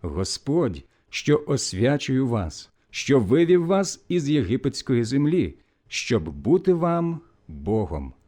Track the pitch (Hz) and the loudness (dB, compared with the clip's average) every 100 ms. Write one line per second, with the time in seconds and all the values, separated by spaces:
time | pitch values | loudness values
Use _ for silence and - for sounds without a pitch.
0 | 82 76 95 - - 156 139 76 - _ | -6 -4 -4 -6 -2 0 0 -4 -14 _
1 | _ - - 147 - 139 - 92 120 147 | _ -8 2 0 2 -4 -4 0 0 0
2 | - 131 135 117 90 - - _ _ - | 0 0 0 -2 -4 -8 -20 _ _ -10
3 | - 135 95 139 170 180 165 196 185 - | 2 4 6 4 4 4 4 0 0 -6
4 | _ 175 143 151 95 127 139 - - 120 | _ -2 2 0 0 -2 -2 -6 -2 0
5 | 117 139 147 175 92 - _ _ _ - | 2 0 2 2 -2 -6 _ _ _ -10
6 | - 113 85 71 71 180 185 175 170 170 | -2 -2 -2 -6 2 2 4 2 2 0
7 | 170 165 - _ - 76 76 110 92 80 | -2 -4 -10 _ -18 -10 -2 -2 -2 -6
8 | 67 - | -8 -14